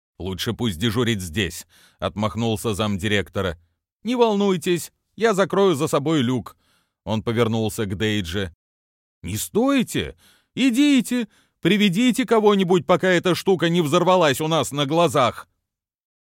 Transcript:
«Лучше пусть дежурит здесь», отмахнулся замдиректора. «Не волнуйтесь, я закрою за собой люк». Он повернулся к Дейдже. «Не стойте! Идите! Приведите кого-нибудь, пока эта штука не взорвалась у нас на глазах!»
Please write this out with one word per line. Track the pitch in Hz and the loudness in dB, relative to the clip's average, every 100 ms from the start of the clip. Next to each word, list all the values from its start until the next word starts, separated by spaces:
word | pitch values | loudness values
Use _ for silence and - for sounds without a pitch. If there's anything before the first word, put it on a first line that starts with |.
| _ - | _ -12
«Лучше | 90 90 117 | -10 -6 -6
пусть | 101 120 80 | -4 -4 -2
дежурит | 117 107 120 107 | -2 0 -2 -2
здесь», | 90 85 87 - - _ _ - | -4 -4 -4 -6 -18 _ _ -8
отмахнулся | 87 95 107 110 117 107 117 | -8 -4 -4 -2 -4 -2 -4
замдиректора. | 98 107 98 104 104 87 104 92 85 _ _ _ _ | -4 -4 -2 -2 -2 -2 -4 -4 -6 _ _ _ _
«Не | 214 247 | -4 0
волнуйтесь, | 226 202 202 185 185 175 - _ _ - | 2 2 0 0 -2 -4 -6 _ _ -2
я | 226 | 0
закрою | 190 180 190 196 139 | 0 0 2 2 2
за | 156 | 0
собой | 151 139 160 | -2 0 0
люк». | 120 127 - _ _ _ _ _ | 0 -2 -6 _ _ _ _ _
Он | 95 110 | -6 -4
повернулся | 120 117 110 113 110 - 104 | -2 0 0 0 -2 -4 -6
к | 95 | -2
Дейдже. | 110 104 82 98 90 - _ _ _ _ _ _ | -2 -2 -4 -6 -6 -10 _ _ _ _ _ _
«Не | 85 104 | -10 -8
стойте! | - 196 262 277 196 131 73 - _ _ _ - | -4 0 2 0 -2 -4 -6 -10 _ _ _ -2
Идите! | 262 226 294 269 - 247 220 _ _ _ | 0 4 4 4 2 -4 -6 _ _ _
Приведите | 170 208 208 175 247 220 247 | 0 2 2 2 2 0 2
кого-нибудь, | 226 208 202 180 180 - | 4 4 4 4 2 2
пока | 175 190 | 2 4
эта | 170 185 160 | 2 2 0
штука | - 185 165 | 0 0 2
не | 175 | 2
взорвалась | 147 175 175 185 156 127 | 2 2 4 4 4 2
у | 156 | 0
нас | 160 127 | -2 -2
на | 143 139 | -4 0
глазах!» | 160 170 143 117 - - _ _ _ _ _ _ _ | 2 2 2 0 -2 -14 _ _ _ _ _ _ _